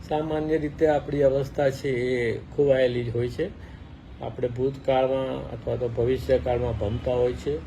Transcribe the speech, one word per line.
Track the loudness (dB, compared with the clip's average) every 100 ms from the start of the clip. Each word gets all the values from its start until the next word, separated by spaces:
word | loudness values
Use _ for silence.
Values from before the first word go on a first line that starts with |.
| -2
સામાન્ય | -2 0 -2 0 0
રીતે | -2 2 4
આપણી | 4 0 4
અવસ્થા | 4 4 -2 2 0
છે | 2 -2
એ | 0 0 0 0 -2 -6 2
ખોવાયેલી | 4 6 4 2
જ | -2
હોય | -2 -2
છે. | -2 -6 -6 -16 -16 -16 -18 -18 -12
આપણે | -10 -4 -4
ભૂતકાળમાં | 0 -2 -2 0 2 4 2 -2 -4 -8
અથવા | -8 -4 -2
તો | -2
ભવિષ્યકાળમાં | 0 2 2 2 2 2 0 0 -2
ભમતા | -2 -2 0
હોય | 2 0
છે | 0 -4 -4